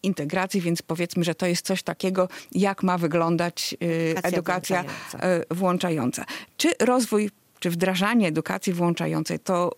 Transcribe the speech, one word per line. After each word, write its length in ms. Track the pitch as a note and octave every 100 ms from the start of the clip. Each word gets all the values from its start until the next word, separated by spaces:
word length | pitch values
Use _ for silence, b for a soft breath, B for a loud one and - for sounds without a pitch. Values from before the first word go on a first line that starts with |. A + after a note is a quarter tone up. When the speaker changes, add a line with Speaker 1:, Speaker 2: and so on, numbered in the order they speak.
Speaker 1:
integracji, 580 | F#3+ F3+ D3 F#3 F#3+ G3+
więc 200 | E3+ E3+
powiedzmy, 420 | - E3 F3 -
że 120 | E3+ D#3+
to 100 | F#3
jest 200 | F3 -
coś 180 | F#3+
takiego, 440 | - E3 F#3 F#3 F#3 B B
jak 320 | - G3 G3
ma 140 | F#3 F3+
wyglądać, 760 | E3+ E3+ E3 E3+ F3 - - -
e, 40 | E3+
Speaker 2:
Edukacja 440 | E3 D#3+ E3 F3+
Speaker 1:
edukacja, 540 | F3+ E3+ F3+ F3+ F#3
Speaker 2:
włączająca. 360 | C#3+ - - - F#3 E3+ -
Speaker 1:
e, 40 | F3
włączająca. 720 | F#3 F3+ F3+ D#3 B2 - - B B -
Czy 120 | E4 -
rozwój, 500 | A3+ B3 A3+ G#3 G#3 _ _ _
czy 100 | F3+
wdrażanie 580 | E3+ F#3+ F#3 G3+ A#3+ F#3
edukacji 460 | D#3 - F#3+ -
włączającej 680 | F3 E3+ E3+ D#3+ D#3+ D#3 D#3
to 320 | - F3 F3